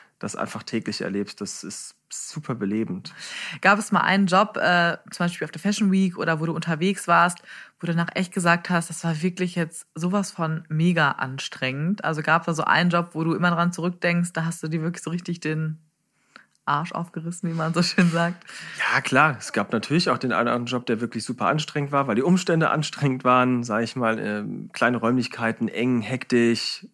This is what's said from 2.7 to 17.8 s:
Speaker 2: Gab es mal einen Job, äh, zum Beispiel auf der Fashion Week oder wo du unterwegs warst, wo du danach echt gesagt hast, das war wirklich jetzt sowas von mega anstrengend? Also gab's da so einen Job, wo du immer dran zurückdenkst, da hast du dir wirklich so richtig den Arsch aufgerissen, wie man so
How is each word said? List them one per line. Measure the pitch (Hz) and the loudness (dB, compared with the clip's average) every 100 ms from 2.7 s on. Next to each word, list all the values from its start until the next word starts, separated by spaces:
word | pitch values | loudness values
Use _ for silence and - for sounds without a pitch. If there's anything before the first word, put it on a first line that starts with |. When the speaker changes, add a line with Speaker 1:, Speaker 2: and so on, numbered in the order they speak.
| 107 113 185 - - - - - 156 | -2 -2 -6 -10 -16 -14 -12 -12 0
Speaker 2:
Gab | 185 208 | 4 4
es | - | 2
mal | 190 | 2
einen | - 190 196 | 4 4 6
Job, | 185 214 - | 4 4 2
äh, | 160 175 170 - - | 2 4 4 0 -8
zum | - | -2
Beispiel | 175 175 | -2 -2
auf | 151 | -6
der | 160 | -2
Fashion | 202 208 202 | -2 2 4
Week | 190 190 175 | 4 2 2
oder | 165 156 | 0 0
wo | 165 | 0
du | |
unterwegs | 160 175 156 185 196 - | -2 -2 0 0 0 4
warst, | 170 175 175 - - - _ | 6 6 2 -12 -20 -20 _
wo | 170 | -2
du | |
danach | 165 165 | 0 0
echt | - 180 | -2 -2
gesagt | 196 175 170 - | 2 2 2 2
hast, | 175 165 | -2 -2
das | 165 | -4
war | 170 156 | -4 -2
wirklich | 180 180 180 175 | -2 -2 -4 -2
jetzt | 165 - - | -4 -8 -14
sowas | 165 175 202 185 | -4 0 0 -2
von | - 160 160 - | -4 -4 -4 -4
mega | 156 175 175 143 | 2 4 4 2
anstrengend? | - 131 131 - - 131 135 160 208 | 0 -4 -6 -10 -6 -4 -2 -2 -2
Also | 156 156 | -2 -2
gab's | 156 165 170 | 2 2 2
da | |
so | 156 | -2
einen | - 143 175 | 2 4 4
Job, | 170 170 | 2 0
wo | 156 | -2
du | 165 | 0
immer | 160 175 | 2 2
dran | 170 170 | 2 0
zurückdenkst, | 175 175 175 175 170 175 | 0 -4 -2 0 0 0
da | - 165 | -2 -4
hast | 165 | -4
du | 160 | -4
dir | 165 | -4
wirklich | 160 170 | -4 -6
so | - | -6
richtig | 175 175 170 | -6 -6 -6
den | 156 156 156 156 _ _ _ _ _ - _ _ - | -4 -2 -4 -6 _ _ _ _ _ -20 _ _ -2
Arsch | 143 175 | -2 -2
aufgerissen, | - 170 165 165 175 170 | -6 -6 -8 -8 -6 -4
wie | |
man | 165 160 | -2 0
so | 165 | 2